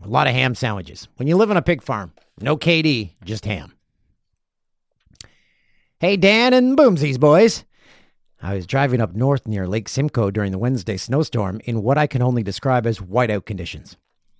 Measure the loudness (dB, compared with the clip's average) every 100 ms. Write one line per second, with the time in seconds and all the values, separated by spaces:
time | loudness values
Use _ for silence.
0 | -4 -2 0 0 -2 -2 -4 -6 -10 -18
1 | -18 -6 0 2 2 2 0 -2 -4 -8
2 | -8 _ _ -8 -4 -2 2 2 2 0
3 | -4 _ -10 -8 -6 -8 -10 _ _ _
4 | _ _ _ _ _ _ _ _ _ _
5 | _ -20 -20 _ _ _ _ _ _ -4
6 | 0 4 4 6 4 4 4 6 6 4
7 | 0 2 6 6 6 2 -12 _ _ -20
8 | _ _ _ -12 -8 -6 -4 -2 0 0
9 | 0 0 0 0 -2 -4 -2 -4 -4 -4
10 | -2 0 0 0 -2 -2 -2 -2 -4 -6
11 | -2 -2 -2 -2 -4 -6 -6 -2 0 0
12 | 0 0 0 0 -4 -4 -2 0 -2 -4
13 | -4 -2 -2 -2 -6 -10 -10 -12 -18 -20
14 | _ _ _